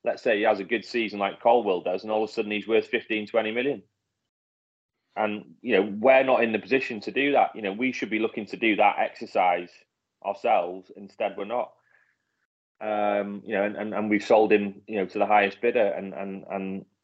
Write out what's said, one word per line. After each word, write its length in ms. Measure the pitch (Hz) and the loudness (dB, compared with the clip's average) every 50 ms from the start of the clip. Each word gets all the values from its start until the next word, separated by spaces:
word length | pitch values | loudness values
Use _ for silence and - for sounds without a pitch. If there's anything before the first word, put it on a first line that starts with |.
| - | -4
Let's 180 | 117 - - | -4 -6 -2
say 140 | - 127 110 | 0 0 2
he 80 | 104 107 | 4 4
has 160 | 113 107 98 | 2 2 2
a 60 | 98 | 0
good 180 | 87 117 110 95 | -2 -2 -4 -4
season 360 | - - 120 113 101 104 101 | -4 -2 -2 -2 -2 -2 -2
like 200 | 98 98 82 - | -2 -2 -4 -2
Colwill 400 | - 117 120 123 104 101 92 87 | 0 2 2 4 4 2 -2 0
does, 240 | 87 87 90 98 107 | -2 -4 -4 -4 -4
and 80 | 107 | -2
all 140 | 107 110 110 | -2 -2 -2
of 40 | 107 | -2
a 40 | - | -2
sudden 180 | 117 107 104 | -4 -4 -2
he's 160 | 107 104 101 | -4 -6 -2
worth 200 | 107 110 110 107 | 2 2 2 2
fifteen, 380 | - - 113 - - 110 107 104 | 0 -4 -6 -4 -4 -6 -6 -4
twenty 260 | 101 - 113 107 107 | -2 -2 0 0 0
million. 300 | 110 120 123 143 135 101 _ _ _ _ _ _ _ _ _ _ _ _ _ _ _ _ _ _ _ _ _ _ _ _ _ _ _ | -4 -2 -2 -2 -4 -6 _ _ _ _ _ _ _ _ _ _ _ _ _ _ _ _ _ _ _ _ _ _ _ _ _ _ _
And, 300 | 101 107 104 104 107 - - - _ | -4 -2 -2 -2 -6 -10 -16 -20 _
you 140 | - 123 113 | -2 2 2
know, 200 | 95 101 107 98 107 | 2 2 2 -4 2
we're 240 | 110 131 131 131 135 | 4 6 6 6 6
not 200 | 131 127 110 117 | 4 2 2 2
in 80 | 113 | 0
the 80 | 110 101 | 0 -4
position 400 | 95 95 127 131 - - 120 104 | -2 0 0 0 0 -4 -8 -8
to 100 | - 107 | -10 -6
do 220 | 95 127 139 143 139 | -4 -2 0 2 4
that. 220 | 120 98 - - | 2 2 2 -2
You 60 | 110 | -6
know, 100 | 107 95 | -6 -6
we 200 | 95 107 127 131 | -4 -2 -4 -4
should 180 | 123 - 135 101 | -4 -4 -6 -4
be 80 | 107 | -2
looking 300 | 107 113 110 - 117 104 | -2 -2 -2 -4 -8 -10
to 100 | - - | -8 -6
do 180 | 90 113 113 104 | -2 0 0 4
that 200 | 101 104 101 - | 4 4 4 4
exercise 720 | - 107 - - - 117 104 - 107 95 90 87 87 90 87 _ _ _ _ _ _ _ _ _ _ - | 2 -4 -4 -4 -10 -14 -4 0 2 2 2 2 0 -4 -12 _ _ _ _ _ _ _ _ _ _ -8
ourselves. 680 | 98 101 - - 117 110 95 87 87 92 95 92 _ - | -8 -8 -2 0 2 2 2 0 -2 -6 -12 -14 _ -20
Instead, 380 | 98 101 98 _ _ 110 98 95 | -18 -18 -20 _ _ -6 -6 -6
we're 80 | 98 101 | -8 -8
not. 260 | 101 117 123 113 - _ _ _ _ _ _ _ _ _ _ _ _ _ _ _ _ _ _ _ _ _ _ | -6 -6 -6 -6 -8 _ _ _ _ _ _ _ _ _ _ _ _ _ _ _ _ _ _ _ _ _ _
Um, 600 | 107 107 107 104 104 104 101 104 101 101 101 101 - | -6 -4 -2 0 0 0 0 0 -2 -4 -8 -10 -8
you 80 | - 110 | -4 0
know, 100 | 98 101 | 0 0
and, 120 | 104 - | 0 -2
and, 180 | - 104 107 98 | -6 -8 -4 -4
and 160 | 101 107 107 | -4 0 0
we've 160 | 107 104 - | 0 0 4
sold 260 | - 120 107 110 101 | 4 6 6 6 6
him, 300 | 107 104 104 101 98 - _ | 4 4 2 -2 -6 -10 _
you 80 | - 110 | -6 -4
know, 100 | 104 92 | -4 -4
to 140 | 90 - 107 | -2 0 -2
the 60 | 104 | 0
highest 340 | 101 104 104 101 98 - - | 4 4 4 4 4 0 0
bidder. 320 | - 120 123 123 107 101 67 | -2 0 2 4 2 2 0
And, 200 | 85 98 95 87 | -4 -8 -10 -10
and, 280 | 73 98 98 95 98 - - | -10 -10 -10 -10 -12 -10 -8
and, 360 | 98 98 95 95 95 98 - _ _ _ | -8 -6 -6 -6 -8 -8 -10 _ _ _